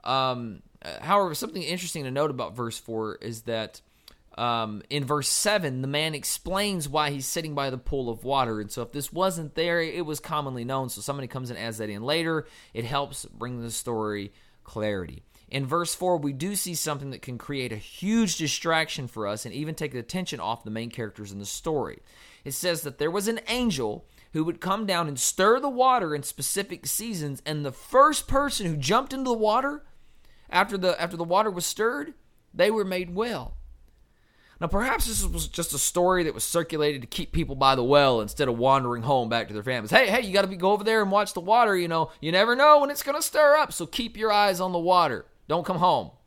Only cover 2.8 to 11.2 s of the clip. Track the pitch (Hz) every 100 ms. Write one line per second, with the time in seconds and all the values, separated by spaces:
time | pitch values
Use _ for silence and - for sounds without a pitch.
2.8 | - 110 107 - 117 113 117 113 107 -
3.8 | _ _ - - _ - 120 117 110 104
4.8 | - 143 135 147 135 - 208 208 156 127
5.8 | 135 143 160 151 - - 165 190 208 185
6.8 | 143 151 147 143 135 170 156 143 139 127
7.8 | - 139 120 113 123 139 123 107 104 -
8.8 | 117 143 139 165 190 170 151 156 170 170
9.8 | 160 170 156 147 - 151 139 127 120 135
10.8 | 127 104 123 139